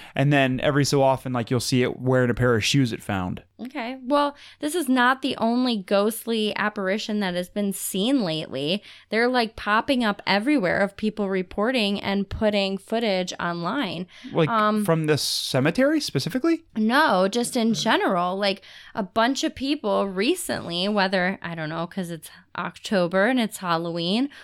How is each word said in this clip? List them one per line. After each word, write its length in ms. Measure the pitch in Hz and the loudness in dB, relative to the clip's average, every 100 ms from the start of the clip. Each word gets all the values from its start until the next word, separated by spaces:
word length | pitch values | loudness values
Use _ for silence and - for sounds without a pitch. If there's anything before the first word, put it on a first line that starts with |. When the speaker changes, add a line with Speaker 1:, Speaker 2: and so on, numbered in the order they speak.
| - | -8
Speaker 1:
And 180 | - 139 | 0 4
then 280 | 143 135 131 | 4 4 2
every 240 | - 139 | 0 2
so 180 | 135 143 | 2 4
often, 300 | 135 131 135 | 4 2 -2
like, 180 | 127 113 | -4 -2
you'll 100 | 127 | -2
see 220 | - 127 | 0 2
it 160 | 123 - | 2 0
wearing 320 | 123 127 123 | 0 2 2
a 40 | |
pair 200 | 117 123 | 2 4
of 80 | 117 | 4
shoes 280 | 101 143 127 | 2 2 2
it 100 | 113 | -2
found. 400 | - 98 90 85 - - | -4 -4 -4 -6 -12 -16
Speaker 2:
Okay. 380 | 254 294 233 262 | -12 -8 -8 -8
Well, 340 | 247 285 285 277 - - | -2 0 0 -4 -16 -8
this 140 | 294 | -4
is 120 | 349 302 | -4 0
not 360 | 262 247 262 | 4 4 2
the 120 | 269 - | -2 -2
only 400 | 226 233 254 226 | 0 0 0 -2
ghostly 760 | 180 202 208 220 - 226 214 - | 0 2 2 -2 -4 -2 -2 -2
apparition 640 | 208 208 190 208 214 208 | -4 -2 -2 -2 -2 -2
that 120 | 196 | -2
has 140 | 175 185 | -4 -4
been 240 | - 202 | -4 -4
seen 500 | 185 - 190 214 277 | -4 -6 -2 0 0
lately. 600 | 185 156 151 131 143 202 - - _ | 0 -4 -6 -6 -2 -4 -6 -20 _
They're, 180 | 220 240 | 0 2
like, 280 | 254 226 - | 0 -2 -4
popping 480 | - 214 220 269 | -2 0 2 2
up 160 | 226 196 - | 2 0 0
everywhere 520 | 196 226 294 180 165 | 0 2 2 2 2
of 160 | 196 - | 0 -2
people 320 | 220 214 196 | -4 -2 -2
reporting 680 | 190 185 - 214 262 202 202 | -2 -4 -2 0 0 0 0
and 280 | - 196 196 | -2 -2 -2
putting 480 | - 214 208 196 190 | -2 0 2 0 -4
footage 540 | - 226 226 185 180 - | -4 -2 0 0 -2 -4
online. 680 | 175 170 170 262 220 - 180 - 254 | -4 -4 -4 -2 -4 -6 -10 -14 -4
Speaker 1:
Like, 160 | - 160 | 0 2
Speaker 2:
Um, 340 | 226 214 214 | 4 2 2
Speaker 1:
from 220 | 208 165 156 | 2 2 2
this 160 | 151 | 0
cemetery 800 | - - - 135 139 170 269 311 | 0 -4 -2 0 2 2 2 2
specifically? 640 | - 143 165 254 330 330 - 226 | -2 -4 -2 -2 0 -2 -4 -2
Speaker 2:
No, 520 | 214 262 311 196 196 | 2 4 4 4 2
just 280 | 240 240 247 | 0 -2 0
in 160 | 220 | 0
general. 600 | 226 220 294 392 185 180 190 | 0 2 2 2 0 0 0
Like, 240 | 202 196 - - - | -2 -2 -8 -20 -10
a 80 | - | -8
bunch 400 | 202 - 233 262 | -4 0 0 0
of 120 | 320 | -4
people 520 | - 269 302 214 196 196 | -4 -4 -2 0 0 0
recently, 800 | 185 226 359 - 247 - 170 190 | 0 0 0 -4 -6 -4 -4 -2
whether, 500 | 208 190 190 180 190 | 0 0 2 0 -2
I 120 | 175 | -8
don't 160 | 170 156 | -8 -6
know, 160 | 165 170 | -6 -6
'cause 240 | - 170 | -6 -8
it's 200 | 170 - - _ - | -8 -14 -20 _ -10
October 680 | 190 - - 202 175 190 208 | -10 -10 -2 2 2 2 2
and 120 | 262 | 2
it's 180 | 220 - | 0 -4
Halloween, 720 | 180 165 170 170 170 208 277 - | -2 -2 -2 -2 0 0 -2 -6